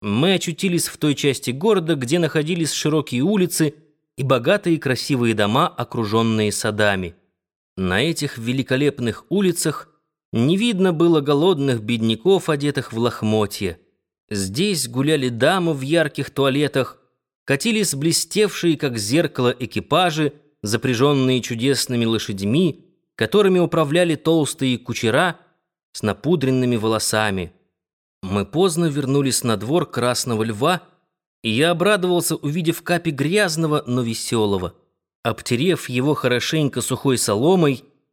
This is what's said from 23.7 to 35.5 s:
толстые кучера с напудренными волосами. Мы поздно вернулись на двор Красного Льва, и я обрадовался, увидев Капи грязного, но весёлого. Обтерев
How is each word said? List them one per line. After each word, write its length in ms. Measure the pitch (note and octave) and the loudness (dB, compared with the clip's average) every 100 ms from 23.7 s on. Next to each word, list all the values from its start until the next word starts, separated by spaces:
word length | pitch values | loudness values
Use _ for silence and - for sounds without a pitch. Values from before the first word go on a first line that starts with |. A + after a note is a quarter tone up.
| E3 D3 E3+ F3 D3+ | 0 2 2 2 0
толстые 640 | D#3+ E3 C#3 - C3 A#2+ | 2 2 2 -2 -2 -2
кучера 640 | - A2 A2+ C3 F3+ D#3+ _ _ _ _ _ | -4 -2 0 2 0 -4 _ _ _ _ _
с 100 | - | -6
напудренными 720 | G#2+ G2 D3 F3 C3 B2+ B2 A#2 | -4 -2 0 0 2 0 0 0
волосами. 800 | A2 A2 - A2 G#2+ F#2+ E2 - _ _ _ _ _ _ | 0 0 0 0 0 -2 -6 -12 _ _ _ _ _ _
Мы 220 | F#2 G2+ G2 | -4 -2 -2
поздно 400 | D3+ F#3+ D#3+ E3 | 0 0 2 0
вернулись 580 | C#3+ C3 C#3+ C3+ - | 0 0 0 2 0
на 140 | B2 G#2 | 0 -2
двор 280 | G#2+ D#3 D3 | 0 0 0
Красного 580 | A#2+ B2 A#2+ B2+ A2 | -2 -2 -2 -2 -2
Льва, 400 | A2+ G#2 D3+ F3+ - _ _ _ _ _ | -2 0 0 0 -6 _ _ _ _ _
и 80 | A2+ | -2
я 220 | A2+ E3 | 0 2
обрадовался, 680 | E3+ F#3 G3+ F3+ F3 E3+ D#3+ | 2 2 2 2 0 0 -2
увидев 440 | C#3+ E3 E3 D#3+ | -4 -2 -2 -2
Капи 280 | - F3 E3+ | -2 -2 -2
грязного, 760 | C3+ D3+ G#3 F#3 D#3+ D#3 D3+ A#2+ | -2 0 0 0 0 0 0 0
но 160 | B2 | -2
весёлого. 720 | A#2 A2 - A#2 G#2 G2 F2 - _ _ _ _ | -2 -4 -2 0 2 0 -2 -8 _ _ _ _
Обтерев 640 | A#2 A2 - | -6 -4 -2